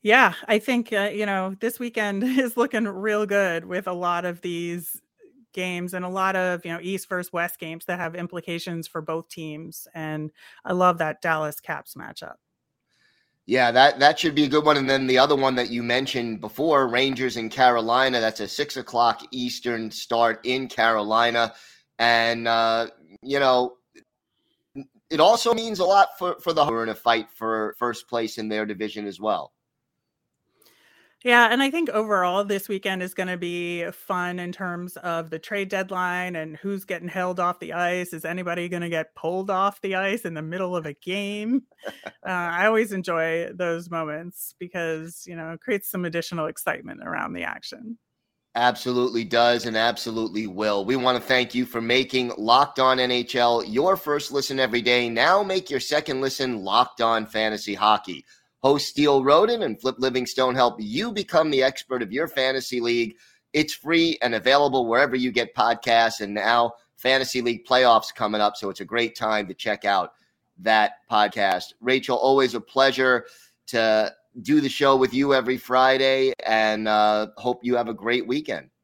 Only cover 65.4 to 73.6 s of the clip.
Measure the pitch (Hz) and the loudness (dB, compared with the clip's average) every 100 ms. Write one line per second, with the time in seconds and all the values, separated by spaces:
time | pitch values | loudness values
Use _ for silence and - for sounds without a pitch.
65.4 | 117 - 113 117 127 117 113 - 101 104 | -2 0 0 0 2 4 4 0 -6 -2
66.4 | 101 120 120 - _ _ 127 135 127 127 | 2 2 2 -2 _ _ 0 2 0 -2
67.4 | 120 117 - 127 123 113 - - 110 107 | -2 -4 2 4 6 6 4 -6 -4 2
68.4 | 104 - 101 92 92 117 117 - 110 107 | 0 0 -8 -8 -6 -2 -2 -2 -2 -2
69.4 | 98 92 113 104 101 98 87 _ _ _ | -4 -6 -4 -2 0 0 0 _ _ _
70.4 | _ _ 98 110 107 - _ 110 104 110 | _ _ 4 4 4 -2 _ 2 2 2
71.4 | 98 90 - _ 120 131 131 123 131 135 | 0 0 -4 _ 0 0 0 2 4 4
72.4 | 131 117 - 131 135 131 127 123 - - | 4 0 -4 2 2 4 2 2 -2 -20
73.4 | _ _ | _ _